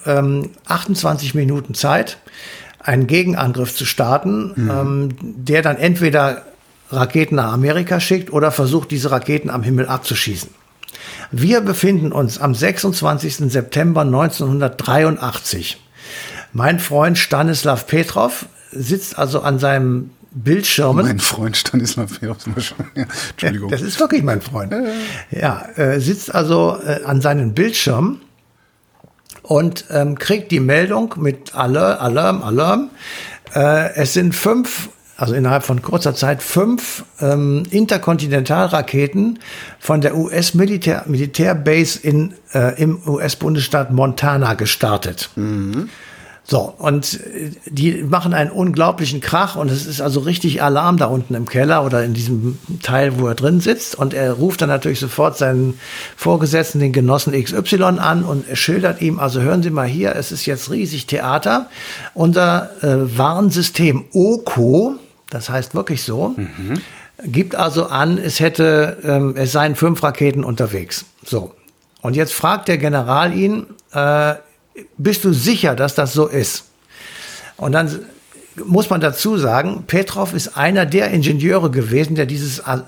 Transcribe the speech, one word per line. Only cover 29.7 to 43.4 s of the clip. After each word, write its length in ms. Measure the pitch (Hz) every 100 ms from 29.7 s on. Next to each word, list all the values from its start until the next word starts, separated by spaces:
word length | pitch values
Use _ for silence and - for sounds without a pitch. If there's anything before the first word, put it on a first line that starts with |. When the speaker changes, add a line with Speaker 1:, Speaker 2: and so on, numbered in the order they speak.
| 175 -
Speaker 1:
ähm, 280 | 156 147 143
kriegt 320 | - 208 -
die 80 | 160
Meldung 540 | 131 147 185 214 226 175
mit 380 | 147 135 -
Alar-, 460 | - 127 143 185 -
Alarm, 420 | 123 127 180 190
Alarm. 480 | 107 117 165 214 269 - - - - - -
Äh, 400 | - 147 156 170
es 180 | - 135
sind 220 | 180 175
fünf, 560 | 170 202 233 247 - - - _ -
also 180 | 117
innerhalb 300 | 127 127 139
von 160 | - 123
kurzer 340 | - 170 151
Zeit 280 | 127 135 139
fünf, 640 | - 175 208 240 - - - -
ähm, 420 | 143 143 143 143 180
Interkontinentalraketen 1700 | 196 220 196 170 165 147 139 131 160 185 170 139 139 143 185 220 226 - - - -
von 200 | - 151
der 140 | 143 160
U-S-Militär, 880 | 170 165 170 170 196 202 175 - 151
Militärbase 920 | 135 139 - 180 165 143 160 160 -
in, 320 | 151 147 170 - -
äh, 280 | 135 123 127
im 200 | 156 165 156
U-S-Bundesstaat 840 | 143 143 -